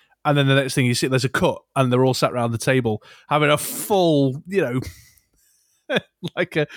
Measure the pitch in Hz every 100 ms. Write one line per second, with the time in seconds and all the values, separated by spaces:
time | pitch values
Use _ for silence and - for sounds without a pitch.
0 | _ _ 151 143 135 135 127 - 123 120
1 | 143 127 127 - 160 - - 139 127 123
2 | 131 120 131 123 117 113 - 131 117 107
3 | - - - 151 147 147 - - - 202
4 | 170 147 135 135 180 196 131 127 - -
5 | - _ _ _ _ _ _ _ - 254
6 | - _ 175 - 180 160 147